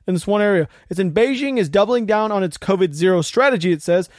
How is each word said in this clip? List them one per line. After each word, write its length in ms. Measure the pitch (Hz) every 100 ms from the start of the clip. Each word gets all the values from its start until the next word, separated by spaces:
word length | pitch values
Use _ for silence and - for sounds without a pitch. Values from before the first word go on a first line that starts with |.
| -
in 80 | 180
this 100 | 180
one 160 | 208
area. 260 | 208 190 151 _ -
It's 100 | 175
in 140 | 185
Beijing 460 | 160 233 254 277 254
is 100 | 170
doubling 380 | 196 208 247 214
down 240 | 214 214
on 100 | 208
its 160 | 185 -
covid 380 | - 190 180 147
zero 260 | 185 185
strategy, 500 | 156 - 277 240 175
it 120 | 160
says. 260 | - 175 180